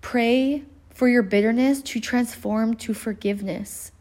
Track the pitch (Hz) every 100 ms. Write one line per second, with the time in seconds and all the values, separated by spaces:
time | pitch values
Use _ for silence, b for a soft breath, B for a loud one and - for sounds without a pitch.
0 | - 247 233 254 269 294 285 - - -
1 | 247 247 196 202 208 233 262 277 - 240
2 | - 247 240 - 208 214 226 226 - 208
3 | - 208 202 202 196 - 202 - - _